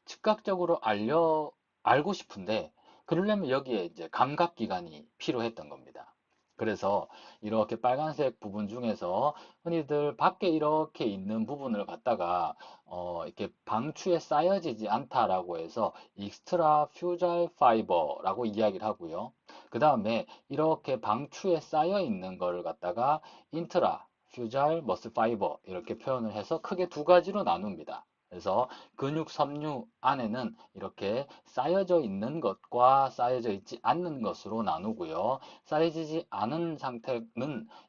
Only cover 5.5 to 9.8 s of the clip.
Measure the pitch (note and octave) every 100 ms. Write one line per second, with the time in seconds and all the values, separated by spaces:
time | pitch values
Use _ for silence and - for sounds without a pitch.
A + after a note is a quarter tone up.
5.5 | A2+ D2 - C2 - - _ _ _ _
6.5 | - A2 G2 G2 G2+ - - - - G#2+
7.5 | A2 G#2+ A2+ B2 C3 D#3 D3 C3+ - G#2
8.5 | G2+ G2+ A#2+ A#2 F#2+ F2 G2 A#2+ - -
9.5 | _ E3+ E3